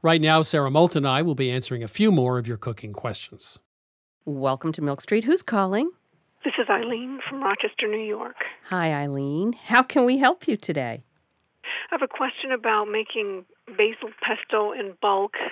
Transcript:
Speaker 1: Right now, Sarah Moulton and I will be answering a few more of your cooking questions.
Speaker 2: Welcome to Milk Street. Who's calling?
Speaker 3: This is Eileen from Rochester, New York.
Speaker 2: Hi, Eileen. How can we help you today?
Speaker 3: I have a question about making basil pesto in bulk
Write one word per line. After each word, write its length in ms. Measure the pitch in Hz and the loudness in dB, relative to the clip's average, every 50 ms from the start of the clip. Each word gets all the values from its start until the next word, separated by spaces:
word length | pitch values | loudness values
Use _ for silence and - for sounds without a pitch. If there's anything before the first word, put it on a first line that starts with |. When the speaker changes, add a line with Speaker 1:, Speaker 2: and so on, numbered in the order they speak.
Speaker 1:
Right 180 | - 165 165 165 | 6 6 6 6
now, 220 | 151 156 160 160 | 6 6 6 6
Sarah 300 | 160 - - 156 143 135 | 6 4 2 2 2 4
Moulton 340 | 139 151 170 170 175 156 139 | 6 6 6 6 4 2 2
and 20 | 139 | 2
I 140 | 131 135 | 2 2
will 140 | 160 175 147 | 2 0 0
be 160 | 127 135 127 | 0 0 0
answering 320 | 123 131 123 - 135 120 117 | 0 -2 -2 -4 -4 -6 -6
a 40 | 107 | -8
few 240 | - - 208 220 | 0 2 4 4
more 280 | 196 151 127 123 127 123 | 6 4 4 2 2 0
of 80 | 117 113 | -2 -4
your 100 | 120 107 | -6 -6
cooking 360 | - 123 113 - - 107 101 | -6 -8 -8 -8 -10 -12 -12
questions. 680 | - - 120 - - - - - - - - - - _ _ _ _ _ _ _ _ _ _ _ _ _ | -8 -8 -6 -6 -6 -10 -12 -14 -14 -14 -14 -14 -16 _ _ _ _ _ _ _ _ _ _ _ _ _
Speaker 2:
Welcome 460 | - 147 135 131 135 131 131 - 160 160 | -8 -6 -2 0 0 0 0 -2 -4 -4
to 80 | - | -2
Milk 200 | 156 143 139 139 | -2 -4 -4 -4
Street. 240 | - - 214 220 220 | -2 0 0 0 2
Who's 180 | 240 330 381 - | 2 0 0 0
calling? 480 | - - 208 196 190 190 214 277 339 359 _ _ _ _ _ _ _ _ _ - | 0 0 0 0 2 2 0 0 -2 -4 _ _ _ _ _ _ _ _ _ -6
Speaker 3:
This 100 | - - - | -4 -2 -2
is 80 | 240 - | 0 0
Eileen 500 | 202 - 233 233 247 226 247 254 269 269 - - | 0 0 0 -4 -6 -6 -8 -10 -12 -12 -12 -10
from 140 | 277 269 269 | -8 -4 -2
Rochester, 440 | - 196 - - 220 - - 240 214 | -2 -2 -2 -4 -6 -4 -4 -4 -2
New 120 | 208 220 220 | -2 -2 -4
York. 340 | 214 208 220 240 240 254 - - - - - _ - | -4 -6 -6 -8 -12 -10 -10 -12 -12 -12 -16 _ -6
Speaker 2:
Hi, 220 | 185 185 170 160 151 | -4 -2 0 0 0
Eileen. 600 | 143 143 143 139 139 139 139 147 156 190 226 240 | -2 -2 -4 -4 -4 -4 -2 -2 0 -2 -2 -2
How 300 | - - - 233 247 262 | -4 -4 4 4 4 4
can 220 | - - 302 247 | 4 4 4 4
we 120 | 247 254 269 | 4 4 4
help 300 | 269 262 320 359 - - | 4 4 2 2 -2 -2
you 100 | 226 196 | -2 -2
today? 460 | - - 165 151 127 120 113 123 - _ _ _ _ _ _ _ _ _ _ _ - | -2 -4 -4 -2 -2 -4 -6 -10 -12 _ _ _ _ _ _ _ _ _ _ _ -14
Speaker 3:
I 320 | - - - - - - | -10 -10 -10 -8 -6 -4
have 60 | 311 | -4
a 60 | 277 254 | -4 -4
question 440 | - - 262 262 - - - 269 | -4 -4 -4 -4 -4 -6 -4 -4
about 340 | 262 240 214 226 220 214 208 | -4 -2 0 0 2 2 0
making 600 | 208 208 220 220 - - 233 214 202 196 185 185 _ _ _ _ - | 0 -2 -4 -4 -4 -6 -6 -6 -6 -6 -10 -12 _ _ _ _ -18
basil 420 | 233 190 208 220 226 - - 220 226 - - | 0 0 0 0 0 -4 -12 -14 -12 -6 -4
pesto 480 | - 220 214 - _ - 220 208 208 | -4 -4 -4 -4 _ 0 0 0 0
in 240 | - 269 214 196 180 _ | -2 -4 -8 -8 -8 _
bulk 320 | - 208 196 196 196 208 - - - - | 0 2 2 2 0 -2 -4 -6 -6 -8